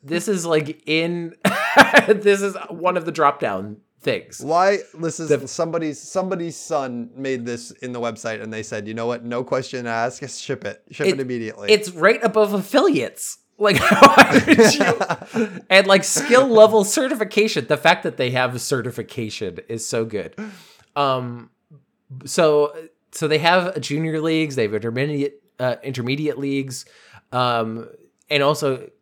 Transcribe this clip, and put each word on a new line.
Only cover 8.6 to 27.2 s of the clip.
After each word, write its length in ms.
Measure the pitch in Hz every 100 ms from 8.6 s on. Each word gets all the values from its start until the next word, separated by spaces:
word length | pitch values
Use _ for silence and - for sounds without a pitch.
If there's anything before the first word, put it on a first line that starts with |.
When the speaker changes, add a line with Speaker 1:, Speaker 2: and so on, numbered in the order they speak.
Speaker 2:
said, 240 | 107 110 104
"You 60 |
know 120 | 113 117
what? 180 | 120 117
No 180 | 120
question 420 | 127 131 131 131 120
asked. 320 | 113 117 123 139 -
Ship 240 | - 135 104
it. 160 | 104 _
Ship 160 | - 151
it 60 | 139
Speaker 1:
It, 40 |
Speaker 2:
immediately." 500 | 127 123 110 107 101
Speaker 1:
it's 200 | 214 208
right 320 | 180 175 240
above 300 | 233 214 208
affiliates. 840 | 202 185 277 392 196 113 - - - _ _
Like, 200 | 208 160
<laughs> 120 | -
why 520 | 196 - - 254 262 -
would 280 | 302 220 -
you? 840 | - 233 196 165 - - 214 185 -
Speaker 2:
<laughs> 40 |
Speaker 1:
And, 180 | 190 196
like, 160 | 196
skill 440 | - - 285 247 269
level 360 | 226 214 220
certification. 840 | 196 - 269 269 208 - 220 165 123
The 100 | 147
fact 260 | 165 180
that 140 | 180 -
they 120 | 127
have 240 | 127 127 123
a 40 |
certification 1000 | - 135 120 113 110 - 110 - 98 87 -
is 180 | 113 -
so 200 | 120 113
good. 300 | 104 82 - 214 185 - _ _ -
Um, 540 | 143 131 123 120 117 _ _ 147 _ _ _ 131 135
so, 500 | - 165 147 147 160 160 _ _
so 160 | - 156
they 120 | 151
have 400 | 165 175 175 185
junior 400 | 123 143 160 156
leagues. 340 | 156 160 156 131
They 80 |
have 100 | 107
intermediate, 680 | 107 113 117 143 147 139 - _ _
uh, 160 | 127 120
intermediate 540 | 131 127 120 139 151 127
leagues, 460 | 139 139 135 127 - _ _ -